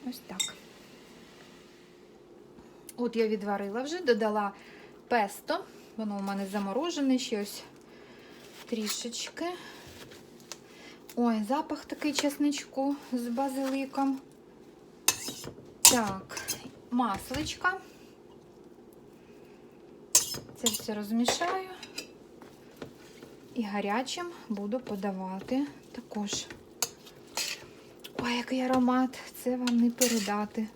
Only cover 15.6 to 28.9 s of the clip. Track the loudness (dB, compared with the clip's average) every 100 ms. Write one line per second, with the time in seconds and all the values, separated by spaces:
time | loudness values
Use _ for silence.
15.6 | -18 6 8 8 4 -2 -6 -8 -6 -8
16.6 | -8 -16 -2 2 2 0 -4 -4 -4 2
17.6 | 2 2 -8 -20 -20 -20 -20 -20 -20 -20
18.6 | -20 -20 -20 -20 -20 -20 -20 -20 -20 -20
19.6 | -20 -20 -20 -20 2 2 2 -8 -10 -4
20.6 | -2 -2 -4 -6 -2 0 2 2 0 -2
21.6 | -4 -12 -12 -12 -14 -18 -20 -20 -20 -20
22.6 | -20 -14 -14 -14 -20 -18 -20 -20 -8 -4
23.6 | -2 0 2 0 0 -4 -6 -8 -6 -4
24.6 | -2 -2 -4 -4 -2 -2 -4 -6 -2 0
25.6 | 0 -4 -14 -14 -8 -4 -2 -2 -6 -12
26.6 | -16 -6 -6 -6 -20 -20 -8 -4 -4 -4
27.6 | -10 -18 -20 -18 -8 -2 0 0 0 0
28.6 | 4 6 8